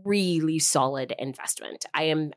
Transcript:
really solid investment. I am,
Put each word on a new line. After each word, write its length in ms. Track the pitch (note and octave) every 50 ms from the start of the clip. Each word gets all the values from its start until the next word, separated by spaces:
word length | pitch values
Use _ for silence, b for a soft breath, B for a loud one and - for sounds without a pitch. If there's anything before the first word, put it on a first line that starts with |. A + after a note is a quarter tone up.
| F#3+ G3+
really 500 | G3+ G3+ F#3+ F3+ E3+ D#3+ D#3 D#3+ D#3+ D#3+
solid 560 | D3+ - - D3 C3 C3+ C#3 C3+ C3 B2 - -
investment. 680 | - C3+ C3 - - - - - - - - - - - -
I 100 | D3+ D#3
am, 280 | D#3 D#3 D#3 D#3 D3+ -